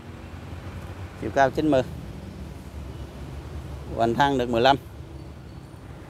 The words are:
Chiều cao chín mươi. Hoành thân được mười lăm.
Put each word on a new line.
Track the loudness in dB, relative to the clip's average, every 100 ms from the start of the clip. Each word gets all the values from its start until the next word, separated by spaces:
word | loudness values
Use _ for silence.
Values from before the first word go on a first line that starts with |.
| -12 -14 -12 -12 -10 -10 -10 -10 -10 -10 -10 -6
Chiều | 0 6
cao | 6
chín | 6 6
mươi. | 6 4 -4 -10 -10 -10 -10 -12 -12 -12 -10 -10 -10 -10 -10 -10 -10 -10 -10 -8 -8 -6 2
Hoành | 4
thân | 6 6 4
được | 4
mười | 6
lăm. | 8 6 2 -12 -12 -12 -12 -14 -14 -14 -14 -14 -14 -14